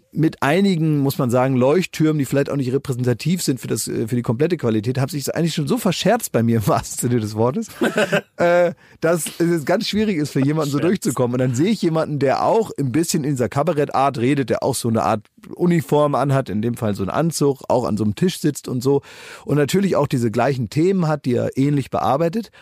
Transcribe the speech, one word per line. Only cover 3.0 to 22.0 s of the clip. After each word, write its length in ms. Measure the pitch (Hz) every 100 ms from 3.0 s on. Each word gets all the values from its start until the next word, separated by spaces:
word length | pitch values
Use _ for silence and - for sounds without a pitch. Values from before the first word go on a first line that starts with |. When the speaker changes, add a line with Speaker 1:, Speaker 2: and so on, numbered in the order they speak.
| 123 120 - 180
Speaker 1:
sind 160 | - 131
für 80 | 120
das, 200 | 120 -
äh, 200 | 101 117
für 80 | 123
die 60 |
komplette 340 | 117 117 156 156
Qualität, 420 | 120 110 107 127
hab 120 | 135
sich 120 | 147
das 100 | 131 -
eigentlich 180 | 165
schon 140 | - 143
so 100 | 240
verscherzt 540 | 208 165 185 233 -
bei 100 | 123
mir 140 | 117 117
im 100 | 107
wahrsten 420 | 123 - - 131
Sinne 100 | 120
des 140 | 107 107
Wortes, 320 | 117 156 226 - 226 -
Speaker 2:
<laughs> 340 | 185 202 - -
Speaker 1:
äh, 360 | 175 175 175 - - -
dass 380 | 160 175 - -
es 260 | 170 170 139
ganz 220 | 175 214
schwierig 300 | 202 214 185
ist, 140 | 147
für 100 | -
jemanden 300 | 135 156 147
so 60 | 139
Speaker 2:
Scherz. 80 | 160
Speaker 1:
durchzukommen. 460 | 190 - 135 123 123
Und 40 |
dann 160 | 127 120
sehe 140 | 175
ich 120 | 226
jemanden, 380 | 170 160 156 147
der 240 | 135 98
auch 280 | 117 202 214 -
ein 120 | 139
bisschen 320 | 120 170 170
in 80 | 139
dieser 180 | 139 117
Kabarettart 680 | - 147 151 143 - 139 127
redet, 320 | 120 147 120
der 140 | 110
auch 120 | - 107
so 140 | 120
eine 140 | 113
Art 240 | 73 110 - _ - -
Uniform 600 | 175 170 - 147 147 139
anhat, 340 | 139 135 135
in 120 | 101
dem 140 | 113 120
Fall 200 | 110 101
so 80 |
einen 80 | 95
Anzug, 520 | - 165 151 143 131 -
auch 180 | 123 110
an 120 | 104
so 60 |
einem 120 | 107 98
Tisch 240 | 185 -
sitzt 280 | 165 139 -
und 140 | 127
so. 200 | 123 139 - - - - -
Und 120 | 139
natürlich 380 | 143 190 196 139
auch 120 | 143
diese 240 | 135 117
gleichen 380 | 110 120 131 117
Themen 380 | - 170 196 160
hat, 180 | 151 -
die 100 | 117
er 220 | 110 -
ähnlich 320 | 139 143 131
bearbeitet. 600 | -